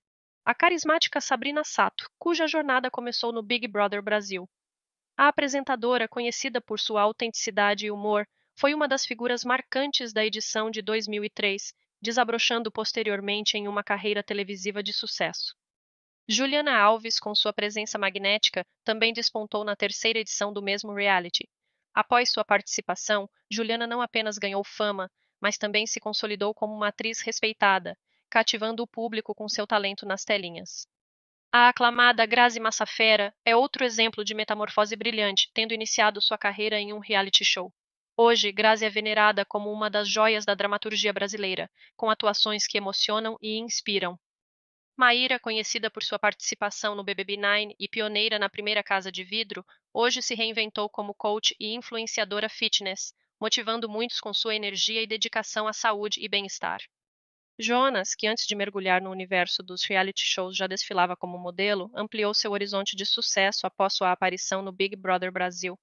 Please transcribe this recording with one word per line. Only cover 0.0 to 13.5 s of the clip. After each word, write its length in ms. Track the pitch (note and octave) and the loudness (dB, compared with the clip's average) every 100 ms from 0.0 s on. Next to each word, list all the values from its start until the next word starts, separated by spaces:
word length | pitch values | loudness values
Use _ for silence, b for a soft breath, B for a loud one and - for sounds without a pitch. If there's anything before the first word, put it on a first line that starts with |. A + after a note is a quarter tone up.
| _ _ _ _ | _ _ _ _
A 120 | - | -2
carismática 680 | A#3+ E4+ F4 D#4 A3 - C#4+ | 4 4 4 2 2 2 0
Sabrina 420 | - B3+ C4+ D4 | -2 -2 0 -2
Sato, 460 | D4+ - G3 - - - | 0 2 0 0 -12 -6
cuja 280 | E4+ E4+ D#4+ | -2 0 2
jornada 440 | D#4 D4 B3+ B3+ | 0 2 2 0
começou 400 | - A#3+ A#3 A#3 | -4 -4 -4 -2
no 120 | A#3 | -4
Big 260 | G#3 A#3+ A3 | -2 -2 0
Brother 320 | G#3 G3+ G#3 | 0 0 0
Brasil. 480 | G3+ G#3 G3+ F#3+ F#3 _ _ _ _ _ _ - | 0 -2 -2 -8 -10 _ _ _ _ _ _ 2
A 100 | C#4+ | 4
apresentadora, 800 | D4 C#4+ C#4 C4+ B3+ A#3 B3 A3+ | 4 2 0 -2 -2 0 0 0
conhecida 500 | - A#3+ A#3 C4+ A#3+ | -2 -4 -2 -4 -4
por 220 | - G#3+ | -4 -4
sua 220 | - G#3+ | -2 2
autenticidade 840 | G#3 A3 A#3 - - G3+ G3+ G#3 | 2 2 -4 -4 -4 2 2 2
e 60 | G#3 | -2
humor, 360 | G#3 G#3 G#3 G#3 _ _ | -4 0 0 0 _ _
foi 180 | - C#4 | 0 2
uma 160 | D4+ D4 | 2 2
das 160 | C4+ | 0
figuras 400 | - A3+ A#3+ A#3+ | -2 -2 -2 0
marcantes 720 | B3 B3+ - C4 C#4+ - A#3+ | 0 0 0 -2 0 -2 -2
da 100 | G#3+ | 0
edição 460 | G#3+ G3+ - A3+ A3 | 0 -2 -4 -2 -2
de 100 | A3 | -2
dois 260 | G3+ G#3+ G#3 | -2 -2 -2
mil 160 | G#3 | -4
e 60 | G#3 | -4
três, 460 | - G#3 G3 - - _ _ | -2 -2 -2 -6 -16 _ _
desabrochando 720 | A3 A#3 A#3 A#3 - A#3 A3 | -2 0 2 2 2 0 -2
posteriormente 840 | G#3+ G#3+ - A3 G3+ G3+ G#3 G#3 | -4 -4 -2 -2 -2 -2 -2 0